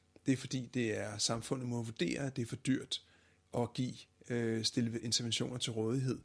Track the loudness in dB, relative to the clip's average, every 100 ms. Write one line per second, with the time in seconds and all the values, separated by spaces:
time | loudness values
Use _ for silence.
0 | _ -4 2 2 0 -4 -2 0 2 2
1 | -2 0 0 0 0 -2 0 0 -2 -2
2 | 0 0 -2 -2 -4 -2 0 0 0 -8
3 | -8 -20 _ _ _ 0 0 0 -2 -4
4 | -14 _ -4 0 2 2 2 2 2 0
5 | 0 0 0 0 -2 -2 -2 0 0 2
6 | 2 -2